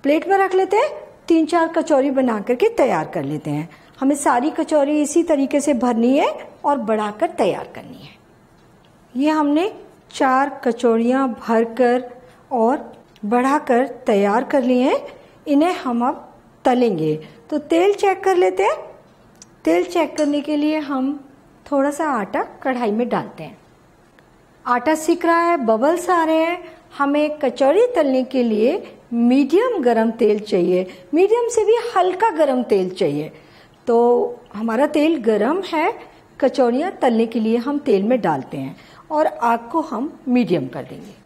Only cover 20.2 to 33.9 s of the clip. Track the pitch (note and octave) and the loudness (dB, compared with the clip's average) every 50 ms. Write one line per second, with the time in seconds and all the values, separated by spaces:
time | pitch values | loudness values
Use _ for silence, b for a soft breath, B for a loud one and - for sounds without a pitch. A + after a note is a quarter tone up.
20.2 | D4+ C#4+ D4 D4 C#4 D4+ D4+ D4 D4 D4+ D#4 D#4 D4 C#4 C#4+ C4 C4 C#4 D4 C#4+ | -2 0 0 -2 -2 -2 -2 -2 0 -2 -2 -4 -4 -4 -4 -2 -2 -4 -4 -8
21.2 | - - - _ _ _ _ _ _ - D4 C#4 C4+ C#4+ C#4+ - E4 D#4 C4+ A3 | -12 -20 -20 _ _ _ _ _ _ -4 -2 0 0 0 -2 -4 -4 -2 -2 -4
22.2 | G3 G3+ - D#4 A4+ - - - - C4+ C4 B3 B3 G#3+ G#3 A3 B3 A3+ A3 F3 | -4 -4 -6 -6 -6 -6 -12 -8 -6 -4 -4 -2 -2 -2 -2 -2 -2 -2 -2 -4
23.2 | - - - - D#3+ C#3 A2 _ _ _ _ _ _ _ _ _ _ _ _ - | -6 -8 -14 -16 -16 -16 -18 _ _ _ _ _ _ _ _ _ _ _ _ -20
24.2 | _ _ _ _ _ _ _ _ _ B3+ B3 B3 B3 D4+ D#4 D#4 D#4 - E4+ E4 | _ _ _ _ _ _ _ _ _ -2 -2 0 2 0 0 0 0 -2 -2 0
25.2 | - E4 E4 E4+ E4+ E4+ F4 D#4+ B3 G#3+ A3+ A3 B3+ D4 F4 E4+ E4+ F4 F#4 E4+ | 2 2 2 2 2 2 0 0 2 0 2 2 2 2 0 0 0 0 0 2
26.2 | E4 D#4 D#4+ D#4+ D#4+ E4+ F4 F4+ B B B B B - - - C#4+ C#4 C#4+ D4 | 2 2 2 0 0 -2 -4 -6 B B B B B -20 -6 -4 -2 0 2 0
27.2 | D4+ D4+ D4+ D4+ - B3+ A#3+ - C#4 C4+ D#4 G4+ B4 A#4+ - E4+ D4+ C#4 C4 B3+ | 0 -2 -2 -2 -4 -4 0 2 2 4 4 4 2 2 2 0 0 2 0 0
28.2 | B3+ B3 - C4 A#3+ A#3 G#3+ G#3 A3 B3+ E4 G4+ B B B B - _ A#3 A#3 | -2 -2 -2 0 0 0 2 2 2 2 0 -2 B B B B -14 _ -2 2
29.2 | A#3 A#3+ B3+ C#4 C#4+ C#4 D#4 F#4+ A#4+ C5 A#4 F#4 B3 A#3+ A#3 A3+ A3+ A#3 A3+ - | 2 4 4 4 2 4 2 2 2 2 0 2 2 2 2 2 2 0 0 2
30.2 | A#3 G#3 G#3 G#3 G#3 - - F#3 F3 F#3 F3+ F3+ F#3 F#3 B B B B - D#4+ | 2 2 2 0 -2 -2 0 0 2 2 2 0 0 -4 B B B B 2 2
31.2 | F#4+ G4 A4 A#4+ A#4+ A4+ - A4 G#4 G4 A#4 A#4+ A#4 A#4+ - G4 F4+ F#4+ F#4 - | 4 4 4 2 0 0 0 0 2 2 2 2 0 -2 0 0 0 0 0 0
32.2 | - A4+ D#4+ D#4 D#4 D4 B3+ B3+ A#3+ - A3 G3 F#3 F#3 F3+ - F#3+ D3 C#3+ D3+ | 0 0 2 2 0 2 2 -2 0 0 0 0 0 -2 -2 -2 -2 -2 -2 -4
33.2 | D3+ - B B B B B B B B B _ _ - | -6 -8 B B B B B B B B B _ _ 0